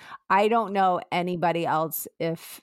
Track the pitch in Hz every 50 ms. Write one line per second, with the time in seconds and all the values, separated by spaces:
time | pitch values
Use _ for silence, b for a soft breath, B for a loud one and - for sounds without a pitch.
0 | B B B B B - 185 196 208 214 226 233 220 190 202 196 190 185 180 170
1 | - - - 180 175 180 180 165 165 170 165 170 165 - 147 156 160 160 - -
2 | - - _ - 165 165 165 - - - - -